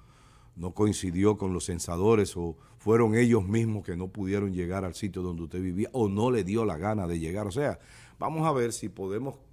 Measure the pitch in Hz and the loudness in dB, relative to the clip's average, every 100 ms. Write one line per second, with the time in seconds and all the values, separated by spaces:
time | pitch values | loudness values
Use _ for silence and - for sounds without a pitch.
0 | - - - - - - 87 82 104 98 | -20 -20 -20 -20 -20 -10 -8 2 2 2
1 | 95 87 101 104 95 90 - 85 - 85 | -2 2 2 2 0 -2 -4 -6 -4 0
2 | 101 113 98 90 85 78 - - 101 113 | 4 4 2 -2 -6 -8 -16 -8 4 6
3 | 113 110 123 113 92 113 113 107 92 87 | 6 6 6 4 4 0 0 -2 -6 -6
4 | 92 104 95 101 101 90 87 95 92 82 | -6 -6 -2 0 -2 -2 -2 -2 -4 -6
5 | 104 92 90 85 82 90 92 90 110 131 | -6 -4 -6 -6 -6 -4 -4 -2 -2 0
6 | 104 98 120 120 90 110 110 78 101 107 | 2 2 2 2 0 0 0 -2 -2 -2
7 | 87 85 80 98 104 98 143 85 - - | -2 -2 -2 -4 -4 -2 -2 -4 -10 -20
8 | - - 117 160 160 135 117 110 104 90 | -20 -6 -4 0 0 2 0 -2 -10 -8
9 | 95 104 135 - - | -6 -6 -6 -10 -20